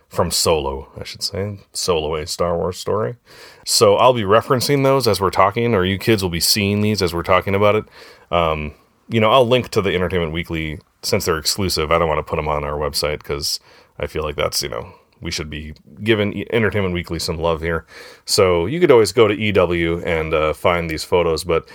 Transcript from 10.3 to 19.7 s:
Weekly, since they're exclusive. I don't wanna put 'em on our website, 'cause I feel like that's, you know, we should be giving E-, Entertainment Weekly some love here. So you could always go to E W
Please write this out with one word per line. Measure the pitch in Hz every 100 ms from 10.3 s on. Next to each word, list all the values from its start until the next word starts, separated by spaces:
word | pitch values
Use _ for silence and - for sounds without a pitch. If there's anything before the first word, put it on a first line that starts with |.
Weekly, | 80 82 82 78 76 _ _
since | - 107 92
they're | 80
exclusive. | - - 95 82 76
I | 82
don't | 82
wanna | 76
put | 73 82
'em | 76
on | 73
our | 73 73
website, | 73 71 73 76
'cause | - 71 73 - _ - _ -
I | -
feel | 78
like | 76 73
that's, | 82 -
you | 71
know, | 57 87 - _ -
we | 82
should | - 78
be | 76 78 78 - -
giving | 107 110 101
E-, | 98 98
Entertainment | 117 107 104 95
Weekly | 87 85 82
some | - 82
love | 82 80
here. | 82 85 - - - -
So | - - 92 87
you | 87 160
could | 180
always | 123 104
go | - 107
to |
E | 104 107
W | 98 87